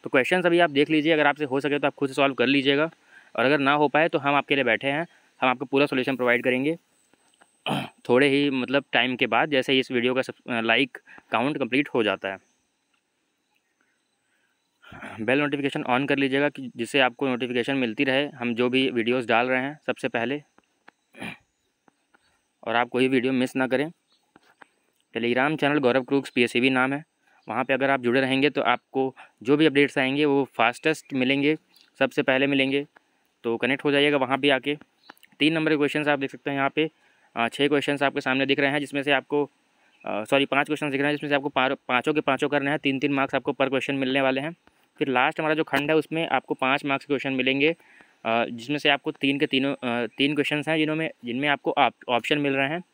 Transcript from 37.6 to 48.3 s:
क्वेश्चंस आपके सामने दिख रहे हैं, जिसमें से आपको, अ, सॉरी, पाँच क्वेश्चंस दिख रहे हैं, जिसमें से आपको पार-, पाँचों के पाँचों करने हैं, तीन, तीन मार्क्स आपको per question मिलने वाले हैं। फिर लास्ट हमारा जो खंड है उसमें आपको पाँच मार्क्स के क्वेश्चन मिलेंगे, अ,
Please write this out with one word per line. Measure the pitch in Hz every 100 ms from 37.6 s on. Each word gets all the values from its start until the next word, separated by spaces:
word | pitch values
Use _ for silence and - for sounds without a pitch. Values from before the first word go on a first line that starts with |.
| 139
क्वेश्चंस | 143 135 143
आपके | 139 143
सामने | 135 131 135
दिख | 139
रहे | 139
हैं, | 147
जिसमें | 139 143
से | 139
आपको, | 135 127 147 139 _ _ _ _ _ 104
अ, | 101
सॉरी, | 110 139
पाँच | 139 135 147
क्वेश्चंस | 147 151
दिख | 135
रहे | 143
हैं, | 147
जिसमें | 147
से | 143
आपको | 143
पार-, | 139 131 135 -
पाँचों | 123 135
के | 151
पाँचों | 147 131 147
करने | 143 139
हैं, | 147
तीन, | 139 135
तीन | 143
मार्क्स | 139 139
आपको | 139 123
per | 131
question | 135 131 -
मिलने | 139 131 135
वाले | 135 131
हैं। | 147 170 _ _ _ _
फिर | 147
लास्ट | 123 139 160
हमारा | 156
जो | 156
खंड | 160 139 147
है | 156
उसमें | 143 160 165
आपको | 131 -
पाँच | 151 131 139
मार्क्स | 143 135 -
के |
क्वेश्चन | 139 139
मिलेंगे, | 135 127 135 147 170 _ - - _
अ, | 113